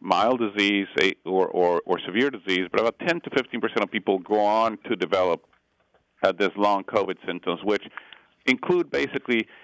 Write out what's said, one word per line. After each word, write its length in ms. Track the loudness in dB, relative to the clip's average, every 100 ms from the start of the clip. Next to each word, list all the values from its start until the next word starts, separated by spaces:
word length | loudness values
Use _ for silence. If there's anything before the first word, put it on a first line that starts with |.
mild 380 | 0 2 2 2
disease, 480 | -2 2 2 2 0 0
eh, 100 | 0 0 -2
or, 220 | 0 2
or, 340 | 2 2 2 0
or 140 | -4 -2
severe 240 | 0 0
disease, 380 | -2 -2 -2 0
but 80 | 0
about 200 | 0 -2
ten 220 | -4 -4
to 80 | -2
fifteen 280 | -4 -4 -4
percent 200 | -4 -2
of 80 | -2
people 300 | -2 -2 -2
go 200 | 0 0
on 380 | 2 2 0 -2 -6
to 80 | -4
develop, 500 | 0 0 2 -2 _ _ _ _ _ _ _ -2
uh, 80 | 0
this 180 | 2 -2 2
long 260 | 0 0
covid 320 | 0 -2 -2 -6 -8
symptoms, 340 | -8 -4 -4
which 200 | -2 -4 -4 -20 -20 -20 _ _ -4
include 460 | -2 0 0 0
basically 560 | -2 -4 -4 -2 -2 -2 -10